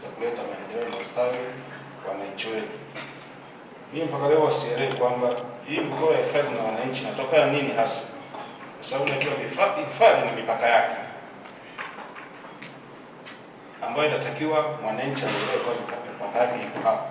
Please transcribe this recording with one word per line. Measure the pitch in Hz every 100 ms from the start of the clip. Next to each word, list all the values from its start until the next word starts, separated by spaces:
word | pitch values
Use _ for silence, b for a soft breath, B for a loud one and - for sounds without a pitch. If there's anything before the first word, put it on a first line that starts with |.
za | - -
kuleta | 233 240 160
maendeleo | - 190 214 233
na | 117
ustawi | 120 120 123 127 127 131 - - - -
kwa | -
wananchi | - 190 139 110
wetu. | 110 104 - - - - - - - - - - - -
Mimi | 147 156
mpaka | 139 147
leo | 156 147
sielewi | - 120 120 135
kwamba | - 123 123 123 120 - - -
hii | 165
migogoro | 147 135 156
ya | 151
hifadhi | - 147 135 123
na |
wananchi | 110 110 127 127
inatokana | - - - 156 143
nini | 143 135
hasa, | 117 113 - - - - - - - - -
kwa | -
sababu | 269 -
najua | 143 -
hifa-, | - - - 202 - -
hifadhi | - 220 170 -
na |
mipaka | - 113 113 120
yake | 117 - - - - - - - - - - - - - - - - - - - - - - - - - - - - - - 135
ambayo | 139 151
inatakiwa | 135 - 139 156 156 151 117
mwananchi | 110 110 139 135 113
aelewe | 104 107 - 120
kwamba | 120 - - -
mipaka | - - 117
yake | 123 120
iko | 101 - 113
hapa. | - -